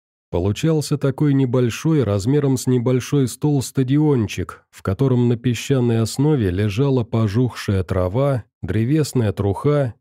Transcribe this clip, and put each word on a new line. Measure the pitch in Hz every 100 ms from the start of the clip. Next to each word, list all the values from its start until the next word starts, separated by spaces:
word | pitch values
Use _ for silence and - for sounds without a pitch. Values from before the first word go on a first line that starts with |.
| _ _ _
Получался | 87 92 104 160 156 143 143
такой | 139 127 151
небольшой, | 135 131 127 123 - 160 156 110
размером | 101 98 147 139 131
с | -
небольшой | 127 120 127 113 147 127
стол, | - 151 143
стадиончик, | 120 - 131 143 151 135 101 - 87 - _
в | -
котором | - 98 135 123 120
на | 117
песчаной | 127 117 - 135 120 113
основе | 113 - 143 151 101
лежала | 90 107 98 143 131
пожухшая | 110 113 113 98 127 - - 98
трава, | 92 92 90 101 139 131 - _
древесная | - 107 113 156 147 127 110
труха, | 95 101 95 139 147 135 -